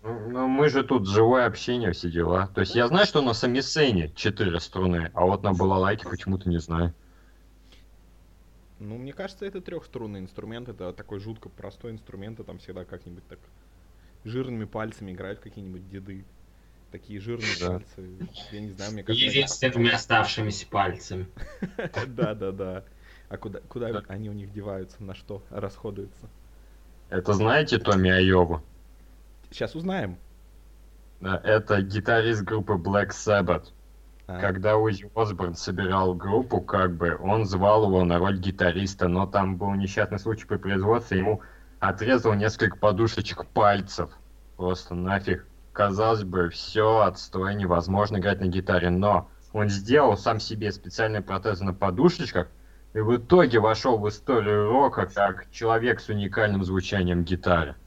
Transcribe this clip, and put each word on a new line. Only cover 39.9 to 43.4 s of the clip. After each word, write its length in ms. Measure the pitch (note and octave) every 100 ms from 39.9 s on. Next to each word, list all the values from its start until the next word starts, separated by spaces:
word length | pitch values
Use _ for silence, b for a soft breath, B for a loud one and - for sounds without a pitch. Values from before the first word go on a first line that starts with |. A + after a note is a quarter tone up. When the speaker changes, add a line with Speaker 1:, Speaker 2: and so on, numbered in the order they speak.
| G#2 G2+ G#2
Speaker 1:
случай 260 | A2+ A2
при 120 | - G#2
производстве, 640 | F#2+ G2 G2+ A#2 A#2 F#2+
ему 220 | G2+ G#2+ B B B -
отрезал 560 | F#2+ F#2+ A2 B2+ A2+
несколько 420 | G#2 G#2+ - A2 -
подушечек 720 | G#2 G2 A2+ - - -